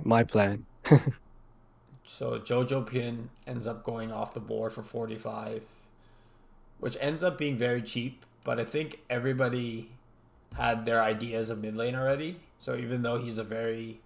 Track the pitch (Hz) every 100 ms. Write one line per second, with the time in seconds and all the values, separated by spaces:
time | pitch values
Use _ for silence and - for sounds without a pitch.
0 | 127 113 117 107 101 107 - - - 147
1 | 139 - - - - - - - - -
2 | - - 123 117 104 123 123 135 117 123
3 | 120 117 120 - - 120 110 110 - 117
4 | 113 107 107 113 107 110 113 117 110 117
5 | 113 110 113 110 110 110 - - - -
6 | - - - - - - - - 120 -
7 | 143 156 180 - 147 120 123 120 110 120
8 | 127 - - - - 117 110 151 151 -
9 | - 123 131 131 127 123 120 113 110 -
10 | - - - - - - 120 113 113 113
11 | 110 110 117 113 110 107 107 110 120 127
12 | 135 139 156 175 - - 131 123 120 123
13 | 120 120 120 110 101 110 113 113 113 110